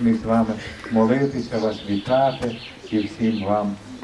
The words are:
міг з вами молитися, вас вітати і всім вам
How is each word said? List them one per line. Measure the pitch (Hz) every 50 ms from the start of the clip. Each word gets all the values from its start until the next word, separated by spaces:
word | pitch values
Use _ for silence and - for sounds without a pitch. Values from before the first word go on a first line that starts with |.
міг | 120 117 110 - -
з |
вами | 110 113 113 110 110 107 - - - - - - -
молитися, | 113 113 110 110 131 139 139 139 131 123 110 - 123
вас | 110 110 107 101 95 101 101
вітати | 101 98 - 127 127 131 135 131 127 - 120 117 113 - - - - - - -
і | 110 107
всім | 101 - - - 117 113 110 101 95
вам | 98 104 104 104 101 101 - - - - -